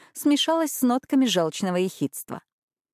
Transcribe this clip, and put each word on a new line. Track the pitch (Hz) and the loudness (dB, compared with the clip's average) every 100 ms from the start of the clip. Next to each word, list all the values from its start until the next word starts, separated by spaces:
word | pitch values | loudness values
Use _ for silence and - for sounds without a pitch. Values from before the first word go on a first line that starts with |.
| - | -20
смешалось | - 294 285 - 330 311 | -4 0 2 2 0 0
с | - | 0
нотками | 247 254 - 269 247 | 0 0 0 2 2
жалчного | 190 160 - 190 180 | 2 0 -2 -2 0
ехидства. | 185 - 139 - - - _ _ _ _ _ | -2 -2 -6 -6 -12 -14 _ _ _ _ _